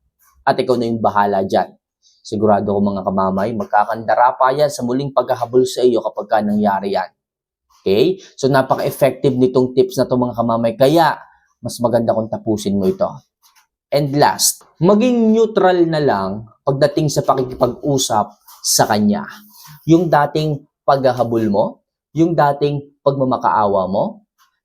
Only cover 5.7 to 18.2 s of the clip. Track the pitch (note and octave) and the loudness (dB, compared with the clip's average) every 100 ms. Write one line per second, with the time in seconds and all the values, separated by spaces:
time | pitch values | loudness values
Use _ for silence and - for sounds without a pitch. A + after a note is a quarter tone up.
5.7 | - B2 A2+ G#2 - G#2 A2 G#2 G#2 G#2 | 2 2 2 -2 -6 -2 -2 0 0 0
6.7 | G2 G2 F#2+ F2+ _ _ _ _ _ _ | 0 -2 -4 -6 _ _ _ _ _ _
7.7 | _ - G2+ D3+ F#3+ - - C3+ C3+ C3 | _ -2 0 0 -2 -10 -6 0 0 0
8.7 | A#2+ A#2+ - C3+ C3 C#3+ B2 B2+ C3 B2+ | -2 -4 -2 -2 0 -2 0 0 2 0
9.7 | B2+ B2+ - B2 B2+ B2 A#2+ A#2 A#2 C#3 | 2 0 0 -2 -2 -2 -2 -2 -2 -2
10.7 | - C3+ E3 D#3 - - _ _ _ A2 | 2 2 4 2 0 -10 _ _ _ -12
11.7 | - A#2 A#2 A#2 A2+ A2+ G#2 A2+ G#2 G#2 | -4 -2 0 0 -2 -4 -6 -4 -4 -2
12.7 | G2 F#2+ C3+ E2+ C#3 - _ _ _ _ | 0 0 -2 -4 -6 -18 _ _ _ _
13.7 | _ _ C#3+ D3 C#3+ C3 G2 - - - | _ _ -2 -2 2 2 2 -2 -4 -12
14.7 | - E3+ G#3 B3 A#3+ A3 A3 A3 G#3+ F#3 | 0 2 4 4 2 4 4 2 2 2
15.7 | F3+ E3 D#3 C#3+ G2+ F#2+ G#2 A#2 _ - | 4 2 2 0 0 -2 -8 -12 _ -4
16.7 | C#3 C#3+ - D#3 C#3+ C3+ C3+ B2+ B2+ B2 | 0 0 0 -2 -2 0 -2 -4 -2 -4
17.7 | A2+ D3 C3+ - A2 | -2 -2 -2 0 -2